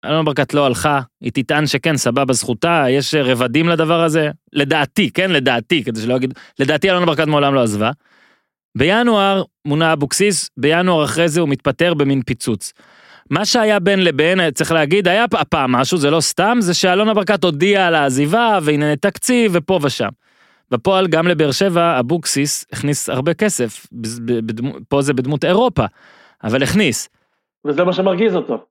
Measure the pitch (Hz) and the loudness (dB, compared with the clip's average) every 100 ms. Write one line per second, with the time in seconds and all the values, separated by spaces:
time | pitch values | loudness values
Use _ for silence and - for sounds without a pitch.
0 | - 156 156 143 135 143 143 120 156 143 | -2 -2 0 -2 -2 2 2 0 0 -2
1 | 127 _ 123 - 123 151 151 143 165 143 | -4 _ -6 -6 -2 0 0 -2 -2 0
2 | 127 120 135 127 - 117 165 170 135 135 | 0 0 0 -2 -2 -2 0 2 2 0
3 | 135 156 131 123 123 127 165 165 160 170 | 0 -2 0 0 0 0 0 0 0 2
4 | 165 156 151 151 _ 147 143 156 143 - | 2 0 -2 -6 _ -4 0 0 0 0
5 | 170 - 190 160 131 120 110 170 120 110 | 0 0 0 0 0 -2 0 -2 -2 -6
6 | 113 127 131 127 - - 139 151 196 180 | -2 -2 -2 -8 -20 -6 -2 0 0 2
7 | 175 156 156 147 143 139 117 104 107 147 | 0 0 0 2 2 2 0 0 -2 -4
8 | _ _ _ _ _ _ _ 107 147 214 | _ _ _ _ _ _ _ -2 2 2
9 | 240 214 196 196 - _ 147 147 165 160 | 2 2 2 0 -4 _ -4 0 2 0
10 | 143 - 208 180 - - 139 165 180 170 | -2 0 0 0 -6 -4 0 2 2 0
11 | 147 135 170 156 165 135 143 131 175 165 | 0 0 0 0 0 -2 -2 0 0 2
12 | 139 139 123 120 - 104 - _ - - | 0 0 -2 -6 -4 -6 -6 _ -20 -20
13 | - - _ 156 208 247 214 208 180 196 | -20 -20 _ -4 0 0 2 2 2 2
14 | 175 139 156 190 165 135 156 165 147 190 | 2 2 2 2 0 -2 0 0 2 2
15 | 175 196 240 202 147 165 131 127 131 185 | 2 2 2 0 -2 -2 0 0 0 0
16 | 143 160 147 - 196 240 185 175 190 180 | 2 0 -2 0 0 2 0 0 2 2
17 | 214 214 190 202 180 147 185 202 180 160 | 2 0 0 0 0 0 2 2 2 2
18 | 143 131 147 214 233 202 151 147 151 147 | 2 0 0 2 2 0 0 0 0 0
19 | 202 - - 247 226 175 151 185 143 - | -2 -4 -2 2 2 0 0 0 0 -2
20 | 107 - _ _ _ _ _ 123 - 190 | -6 -8 _ _ _ _ _ -2 0 2
21 | 190 156 170 165 151 131 196 170 170 143 | 2 2 2 2 2 2 0 2 2 0
22 | 120 170 - - 143 - - - 143 147 | 0 -2 -2 -2 -2 -4 -10 -8 -4 -4
23 | - 127 143 170 214 - 120 - - 120 | -4 -4 -2 0 -2 -2 -6 -6 -18 -12
24 | 110 120 117 120 113 110 127 67 - 139 | -10 -8 -4 -4 -2 -6 -6 -8 -2 0
25 | 139 131 127 147 156 180 247 - 104 _ | 0 -2 -2 -2 0 2 2 0 -4 _
26 | - - - _ 107 127 135 190 185 117 | -20 -20 -20 _ -2 0 0 2 0 0
27 | - _ _ _ _ _ 147 143 175 180 | -8 _ _ _ _ _ -4 0 0 2
28 | 190 180 220 180 143 113 - | 0 2 0 0 -4 -8 -8